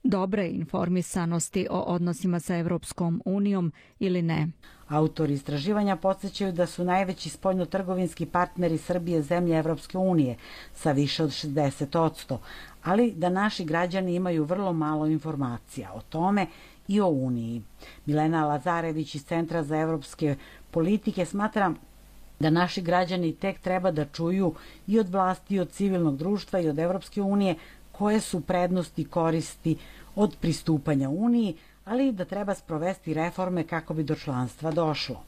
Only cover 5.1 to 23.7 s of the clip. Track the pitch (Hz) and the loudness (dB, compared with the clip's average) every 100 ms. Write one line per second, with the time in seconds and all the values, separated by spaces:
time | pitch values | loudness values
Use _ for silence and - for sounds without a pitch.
5.1 | 156 156 143 139 143 156 208 202 185 190 | 2 0 0 -2 -4 0 0 2 2 0
6.1 | 190 196 - 196 170 170 - 180 180 185 | 0 -4 -4 -4 0 -2 0 2 2 2
7.1 | 170 156 - 190 185 165 190 185 185 175 | -4 -8 -2 0 0 0 -2 -2 0 -2
8.1 | - 160 175 180 - 175 160 - 180 170 | -2 -2 0 0 0 0 0 0 -2 2
9.1 | 165 143 175 175 160 156 160 - 185 185 | 0 2 2 4 2 2 -2 -4 0 2
10.1 | 170 131 117 - - - - 160 139 143 | 4 4 0 -10 -18 -18 -4 0 2 2
11.1 | - 156 127 156 143 143 - 143 170 160 | 2 -2 -2 -4 0 0 0 -2 2 2
12.1 | 160 - 120 - - - - - 196 240 | 0 -8 -8 -8 -18 -18 -10 0 4 4
13.1 | 165 180 185 208 208 165 165 180 190 185 | 2 0 2 0 0 -2 0 0 0 0
14.1 | 175 180 165 147 180 196 165 151 156 156 | 0 0 0 0 0 0 0 0 0 2
15.1 | 156 156 147 131 120 - - 101 - - | 0 -2 -4 -4 -4 -10 -12 -12 -14 -8
16.1 | 160 180 202 185 - - - - 202 190 | -2 2 2 0 -6 -20 -20 -2 2 4
17.1 | 143 127 123 113 117 107 - - - - | 2 0 -2 -4 -6 -10 -20 -20 -12 -2
18.1 | 147 156 165 151 147 180 170 165 156 143 | 2 2 2 2 0 0 -2 -2 -4 -4
19.1 | 147 139 170 165 170 143 156 160 160 - | -8 -4 -2 0 -2 0 0 0 -2 -4
20.1 | - 151 143 - - - 170 165 208 - | -2 0 0 -6 -20 -4 0 2 2 0
21.1 | 196 170 202 214 214 190 156 - - - | -2 -2 -2 -2 2 0 0 -10 -20 -20
22.1 | - - - 156 165 180 - 170 175 165 | -20 -20 0 4 4 2 0 0 2 2
23.1 | 180 170 156 196 190 - | 0 -2 -2 -4 -4 -2